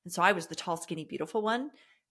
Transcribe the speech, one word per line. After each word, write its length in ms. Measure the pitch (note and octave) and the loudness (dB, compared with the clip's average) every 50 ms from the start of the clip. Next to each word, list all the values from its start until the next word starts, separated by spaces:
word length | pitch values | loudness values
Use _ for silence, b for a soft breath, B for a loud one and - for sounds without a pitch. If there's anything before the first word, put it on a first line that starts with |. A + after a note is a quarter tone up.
| - | -12
And 80 | F3 | -6
so 80 | - F#3+ | 0 4
I 120 | F3 F#3+ | 6 6
was 160 | G#3 F3 E3 - | 6 4 0 -6
the 60 | E3 | -8
tall, 220 | - - F#3 E3+ | -8 -4 -2 -2
skinny, 300 | E3 - - E3+ D#3+ D3+ | -2 -2 -6 -6 -6 -6
beautiful 340 | - - - - - - A3+ | -6 -4 -4 -4 -2 0 0
one, 300 | G#3 G#3+ A3+ B3 C4+ D4 b b b b b b b b | 2 2 0 0 -2 -6 b b b b b b b b